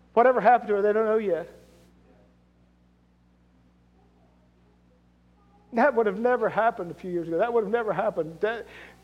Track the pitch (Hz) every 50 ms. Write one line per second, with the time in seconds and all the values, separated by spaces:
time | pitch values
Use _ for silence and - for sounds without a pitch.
0 | _ _ - 220 240 262 254 233 180 226 247 226 233 196 208 196 202 208 208 220
1 | 220 214 220 226 220 196 170 156 175 - - - - - - - - _ _ _
2 | _ _ - _ _ _ _ _ _ _ _ _ _ _ _ _ _ _ _ _
3 | _ _ _ _ _ _ _ _ _ _ _ _ _ _ _ _ _ _ _ _
4 | _ _ _ _ _ _ _ _ _ _ _ _ _ _ _ _ _ _ _ _
5 | _ _ _ _ _ _ _ _ _ _ _ - _ - - 220 262 294 254 226
6 | 233 208 185 208 233 247 247 240 220 190 139 196 226 233 - 226 180 170 151 -
7 | - 185 175 170 165 165 165 165 214 240 240 233 214 190 220 240 226 214 170 170
8 | 220 214 196 185 156 156 165 - 202 214 233 220 - - - - - - - -